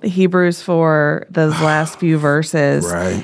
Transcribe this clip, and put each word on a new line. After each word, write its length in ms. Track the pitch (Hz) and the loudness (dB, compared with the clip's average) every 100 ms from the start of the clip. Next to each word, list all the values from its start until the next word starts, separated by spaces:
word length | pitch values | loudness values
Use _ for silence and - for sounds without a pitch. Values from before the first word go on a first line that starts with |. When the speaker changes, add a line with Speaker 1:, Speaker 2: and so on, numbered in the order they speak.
Speaker 1:
Hebrews 580 | 208 180 185 180 175 175 | -4 0 2 4 2 0
four, 640 | - 170 160 156 147 - - | -2 0 2 2 0 -2 -4
those 240 | 170 156 | -2 0
Speaker 2:
<sighs> 160 | 156 156 | 2 0
Speaker 1:
last 280 | 151 160 - | 0 -2 -4
few 180 | 170 156 | -2 0
verses, 680 | 147 147 156 160 143 143 165 | 0 0 0 0 0 0 -2
Speaker 2:
Right. 380 | - 185 - | -4 -4 -4